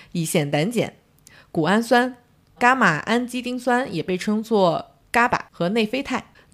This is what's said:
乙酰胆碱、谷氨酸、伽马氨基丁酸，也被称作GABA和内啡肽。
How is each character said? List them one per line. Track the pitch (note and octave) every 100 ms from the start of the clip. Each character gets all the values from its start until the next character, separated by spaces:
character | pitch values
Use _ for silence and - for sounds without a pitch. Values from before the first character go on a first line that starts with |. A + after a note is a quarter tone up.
| -
乙 | F3
酰 | D#3 D#3+ C#3+
胆 | D3 F3+
碱、 | A#3 C3 - _ _ - - _
谷 | F3
氨 | D#3 G#3+
酸、 | A#3 A#3+ B3+ B3+ _ _ _ -
伽 | B3
马 | C4 G3+ D3+
氨 | - A#3 B3
基 | B3
丁 | A#3+ B3
酸， | B3 A#3+ -
也 | E3
被 | E3 F#3
称 | - G#3+
作 | A3 G#3+ F3+ D3+ - _ _
GABA | A#3 B3 - -
和 | - F3
内 | A3+ G#3+
啡 | C4
肽。 | C4+ B3+ - _ _